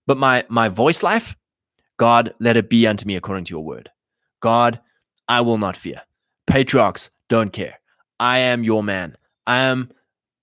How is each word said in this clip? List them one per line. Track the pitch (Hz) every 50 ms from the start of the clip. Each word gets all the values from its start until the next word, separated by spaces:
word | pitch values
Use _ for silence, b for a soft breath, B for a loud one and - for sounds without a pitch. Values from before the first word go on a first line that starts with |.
| _
But | - 139 131
my, | 135 131 127 123 - -
my | 117 117 113 107
voice | 92 95 120 156 170 - -
life, | 175 208 226 - - - _ _ _ _ _ _ _ _ _ _ _ _
"God, | - 117 117 117 120 117 113 - -
let | 113 117 113
it | 117 107 -
be | 117 117 117 110
unto | 107 98 -
me | 101 98
according | 90 - - 95 95 87
to | - 85
your | 78 78
word. | 78 64 58 - - _ _ _ _ _ _ _ _ _ _
God, | - 113 117 120 120 120 117 117 _ _ _ _ _ _ _ _ _ -
I | 120 120
will | 120 117 117 107
not | 104 95 90
fear. | - - 82 65 - - _ _ _ _ _ _ _ _ -
Patriarchs | - 135 135 - - 131 110 95 87 - - - _ _ _ -
don't | 117 110 110 98
care. | - - 90 65 - - _ _ _ _ _ _ _ -
I | 120 123 127 127
am | 127 127 123 120 113
your | 113 110 107
man. | 104 104 98 92 90 82 - _ _ _ _ _ _
I | 120 123 127
am, | 131 131 131 127 127 123 _ _ _ _ _ _ _ _ _ _